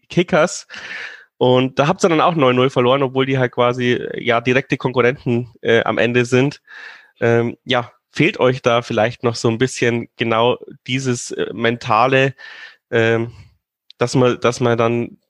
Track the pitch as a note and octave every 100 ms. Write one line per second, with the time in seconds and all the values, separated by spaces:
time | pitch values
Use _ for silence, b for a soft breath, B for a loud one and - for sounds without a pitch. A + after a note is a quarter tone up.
0 | - E3+ - D#3+ F3 - - B B B
1 | B B B - B2+ B2+ C3 C3+ D3 F#3
2 | F#3 D3+ D3 E3 C3 B2 C3 C3 B2 C3+
3 | C3 C3 C3 C3+ B2 - B2 B2+ B2 A#2+
4 | - - A#2 A#2 B2 B2+ - - C3 B2
5 | A#2+ C3+ C3 A#2+ B2 - A#2 A2+ - A2
6 | A#2+ A#2+ A#2+ B2+ C#3+ - B B B B
7 | B B A#2 A#2 A#2 - - B2 A#2+ _
8 | _ - D#3 - B2+ B2+ B2 A#2 - A2+
9 | A2+ - A#2+ A#2 A#2+ A2+ C3 - A#2+ A#2
10 | - - A#2 A2+ A#2+ - - - - C3
11 | C3 A#2+ - - - G#2 A#2 A#2+ A#2+ A2
12 | C3 C3+ C3+ - B B B B - A#2
13 | A2+ A2+ A#2 b b _ _ _ _ -
14 | A#2+ C3+ B2 - A2+ - A#2+ A#2 A#2 A#2+
15 | A#2 -